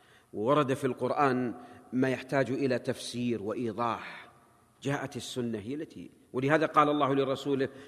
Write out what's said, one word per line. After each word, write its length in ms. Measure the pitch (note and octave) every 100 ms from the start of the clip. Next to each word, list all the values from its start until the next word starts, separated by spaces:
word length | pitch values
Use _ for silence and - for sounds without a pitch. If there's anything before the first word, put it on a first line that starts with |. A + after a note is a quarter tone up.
| _ - _
وورد 400 | G2+ A2 D3 C3+
في 140 | C3 C3
القرآن 640 | B2 B2 B2 C#3 B2+ B2 - - - -
ما 160 | B2+ C3
يحتاج 420 | B2 - C#3 A#2+
إلى 280 | B2+ C3+ A#2+
تفسير 640 | - A#2+ - A#2+ B2 A2
وإيضاح. 880 | G2+ G#2+ A#2 G2+ A#2+ G#2 - - - - _ _ _ _
جاءت 340 | C3 C#3 C3 A#2+
السنة 440 | - B2+ A#2 G#2+
هي 140 | G2+
التي، 380 | D3 D#3 F#2+ - - _
ولهذا 320 | B2+ C3+ D#3 D3+
قال 240 | D#3 D3
الله 260 | D3 C3+ C#3
لرسوله: 540 | C3+ C3+ C#3+ C3+ C3+ -